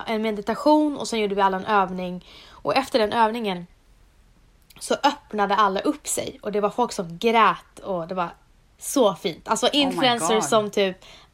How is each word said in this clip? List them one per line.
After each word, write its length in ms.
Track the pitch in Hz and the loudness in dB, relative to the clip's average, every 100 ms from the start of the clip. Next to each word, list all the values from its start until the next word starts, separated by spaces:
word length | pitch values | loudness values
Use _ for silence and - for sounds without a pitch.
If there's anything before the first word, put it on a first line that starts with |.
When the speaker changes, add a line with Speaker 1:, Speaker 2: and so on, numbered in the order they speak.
| - | -6
Speaker 1:
en 160 | 214 | -4
meditation 720 | 220 208 208 220 294 302 302 277 | -2 -4 -4 0 4 4 4 -2
och 120 | 220 | -4
sen 120 | 226 | -2
gjorde 140 | 208 | -2
vi 60 | 196 | 2
alla 160 | 196 190 | 2 2
en 80 | 196 | 0
övning. 600 | 202 185 185 180 180 - - - | 2 2 -2 -8 -10 -14 -20 -20
Och 280 | - - 262 | -8 -2 -2
efter 220 | 262 254 | 0 0
den 140 | 208 | 0
övningen 540 | 226 220 233 214 180 175 _ _ _ _ _ _ _ _ _ _ - | 2 0 0 -4 -6 -8 _ _ _ _ _ _ _ _ _ _ -16
så 140 | - | -4
öppnade 600 | - 285 285 - 208 202 202 | 0 0 0 -6 -2 0 2
alla 240 | 208 190 | 2 2
upp 260 | - 285 - | -2 -4 -6
sig 300 | - - - | -6 -6 -10
och 100 | 214 | -6
det 80 | 202 | -2
var 100 | 202 | -2
folk 220 | - 233 | 0 -2
som 260 | - 175 170 | -2 -8 -4
grät 600 | 233 226 208 170 - - | 0 4 4 2 -6 -14
och 260 | - 180 165 | -6 -6 -4
det 60 | |
var 140 | 185 175 - _ _ _ _ | -4 -6 -8 _ _ _ _
så 360 | - 285 214 | -4 2 2
fint. 340 | 175 196 160 - | 2 -4 -8 -4
Alltså 180 | 220 240 | 0 2
Speaker 2:
Oh 40 | |
my 60 | 285 | 2
Speaker 1:
influencers 480 | 269 262 262 240 - | 0 2 0 2 0
Speaker 2:
God. 160 | 220 | 0
Speaker 1:
som 260 | 208 226 208 | 2 2 2
typ 340 | 208 190 185 - - - | 0 0 -2 -14 -20 -20